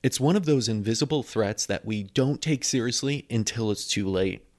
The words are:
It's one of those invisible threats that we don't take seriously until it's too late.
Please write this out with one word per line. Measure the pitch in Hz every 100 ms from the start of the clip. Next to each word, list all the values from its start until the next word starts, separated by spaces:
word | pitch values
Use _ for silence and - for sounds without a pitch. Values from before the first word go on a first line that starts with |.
It's | 131 -
one | 135 196
of |
those | 160 143 110
invisible | 110 101 113 147 151
threats | 120 110 101 110 -
that | 98 -
we | 107
don't | 98 - 131 143
take | 156 143 -
seriously | 131 131 - 139 143 -
until | 120 107 117 110
it's | 101 -
too | - 98
late. | 92 95 - -